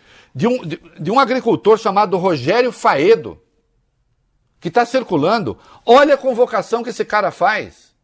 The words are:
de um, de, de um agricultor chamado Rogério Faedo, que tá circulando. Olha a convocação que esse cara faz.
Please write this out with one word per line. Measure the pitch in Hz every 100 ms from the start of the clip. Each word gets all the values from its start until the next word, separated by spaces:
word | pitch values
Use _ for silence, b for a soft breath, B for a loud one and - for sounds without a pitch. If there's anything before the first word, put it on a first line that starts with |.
| b b b
de | 127 208
um, | 247 185
de, | 165 - -
de | 165
um | 247
agricultor | 247 254 233 170 202 214
chamado | 220 190 208 190
Rogério | 190 156 123 226 247
Faedo, | - 226 156 170 226 101 80 _ _ _ _ _ _ _ _ _ _ _ _
que | 170
tá | 226
circulando. | 233 262 226 165 151 226 139 - b b -
Olha | 254 294
a | 277
convocação | 262 233 247 214 175 233
que | 240
esse | 208
cara | 214 208 185
faz. | - 180 214 104 - _ _